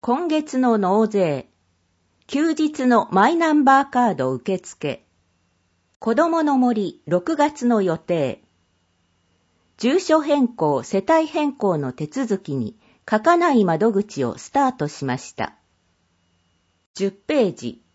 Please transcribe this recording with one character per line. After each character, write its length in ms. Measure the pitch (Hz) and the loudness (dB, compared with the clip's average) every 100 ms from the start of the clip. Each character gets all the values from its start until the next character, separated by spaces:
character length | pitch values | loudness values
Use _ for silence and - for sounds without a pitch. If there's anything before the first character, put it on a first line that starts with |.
今 260 | - 254 349 | -2 -2 0
月 300 | 311 302 262 | -2 -2 -2
の 220 | 254 220 | 0 2
納 260 | 185 202 220 | 2 2 2
税。 420 | 208 175 139 - _ _ _ _ _ _ _ _ | 0 0 -2 -8 _ _ _ _ _ _ _ _
休 260 | 277 320 | -2 -2
日 340 | 311 302 302 254 | 0 -2 0 2
の 200 | 233 - | 2 2
マ 180 | 190 220 | 2 2
イ 60 | 330 | 2
ナ 160 | 330 | 2
ン 100 | 302 | 4
バ 220 | 269 269 269 | 6 4 2
ー 40 | |
カ 200 | 254 240 | 0 0
ー 60 | 202 | 2
ド 180 | 131 | -2
受 240 | 131 - 185 | -2 -4 -6
付。 480 | - - 151 123 _ _ _ _ _ _ _ _ _ _ | -6 -8 -8 -8 _ _ _ _ _ _ _ _ _ _
子 160 | - 233 | -2 2
ど 120 | 330 | 2
も 160 | 330 | 2
の 140 | 294 269 | 2 2
森、 440 | 247 220 190 - - | 2 2 -4 -8 -2
六 300 | 180 175 330 | -2 0 0
月 300 | 196 - 240 | 0 0 0
の 160 | 226 | 2
予 160 | 185 160 | 2 -2
定。 460 | - 170 135 - _ _ _ _ _ _ _ _ _ _ _ _ _ _ | -2 -2 -2 -4 _ _ _ _ _ _ _ _ _ _ _ _ _ _
住 220 | 226 339 | 0 0
所 220 | 370 311 | 2 0
変 260 | 294 285 240 | 2 0 0
更、 360 | - 151 139 | 0 -2 -2
世 220 | 117 196 196 | -2 -4 0
帯 200 | 320 320 | 0 0
変 260 | 339 294 | -2 -4
更 240 | 269 208 160 | -2 -2 -2
の 160 | 135 | -4
手 140 | 123 151 | -8 -8
続 320 | 254 240 196 | -6 -4 -4
き 160 | - 139 | -4 -6
に 220 | 107 - _ _ - | -6 -10 _ _ -4
書 120 | 214 | 0
か 160 | 262 349 | 2 2
な 140 | 339 | 4
い 120 | 262 | 2
窓 300 | 190 160 226 | 2 2 0
口 320 | 196 202 - 123 | 0 -4 -4 -6
を 120 | - | -6
ス 140 | - | -6
タ 160 | 277 269 | -2 -2
ー 80 | 254 | -2
ト 120 | 147 | -8
し 180 | - 135 | -6 -6
ま 120 | 131 | -6
し 180 | - - | -8 -10
た。 200 | - _ _ _ _ _ _ _ _ _ _ _ _ _ _ - | -10 _ _ _ _ _ _ _ _ _ _ _ _ _ _ -6
十 160 | 196 | -6
ペ 380 | 196 - 302 208 | -6 -4 0 0
ー 60 | 131 | -2
ジ。 260 | 120 - _ | -12 -14 _